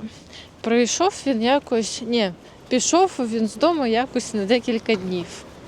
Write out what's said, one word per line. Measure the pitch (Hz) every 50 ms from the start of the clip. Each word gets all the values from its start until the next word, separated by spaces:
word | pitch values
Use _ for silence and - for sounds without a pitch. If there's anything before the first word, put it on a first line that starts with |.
| 214 220 - - - - - - - - - -
Прийшов | - 226 233 240 240 220 - - 339 392 - - -
він | 277 269 220
якось, | 226 240 269 285 - - 247 226 220 - - - 240
ні, | 220 240 233 208 185 170 - - - - - - -
Пішов | - 247 - - - 339 381 359 - -
він | 254 226 220 233 220 208
з | -
дому | 214 277 330 349 311 269
якось | 226 220 226 254 262 - 254 - - -
на | 214 196
декілька | 190 247 247 226 - 226 220 - - 226
днів. | 185 185 185 185 180 170 - - - - - - - -